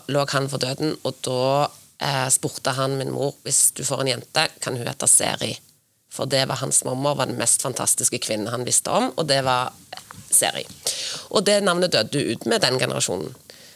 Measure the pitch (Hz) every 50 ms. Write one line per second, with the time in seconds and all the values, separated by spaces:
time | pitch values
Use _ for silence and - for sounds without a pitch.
0 | - - 135 143 143 135 - 139 135 135 139 131 - 127 135 - 151 156 - -
1 | - 131 123 - - 135 127 127 127 131 135 143 147 - - - - - _ -
2 | - 139 139 135 131 131 131 - - 147 - - - 139 131 131 135 135 135 135
3 | 131 139 131 127 127 143 143 - - - 131 - - - - - 131 - 139 127
4 | 135 135 123 117 117 - - 156 160 - - - - - 113 120 120 - - -
5 | - - - - - - - - - - - - - - _ _ _ _ _ _
6 | _ - - - 123 131 135 135 135 127 - - - 139 143 - - 131 127 127
7 | 135 147 143 139 131 123 120 120 117 117 - - - 139 120 - 110 98 - -
8 | 107 - - 120 - - 113 107 104 110 120 120 123 120 - - - - - 190
9 | 240 262 - - 170 151 139 139 135 131 127 123 127 - - - - - - -
10 | - - - - - - - - - - - - - - - - - - - -
11 | - - - - - - - 214 190 196 208 202 202 196 175 175 180 180 - 123
12 | 110 - - 143 131 90 117 - - - 226 220 - 131 127 131 135 127 - -
13 | - - 104 92 - - - - - - - - - - -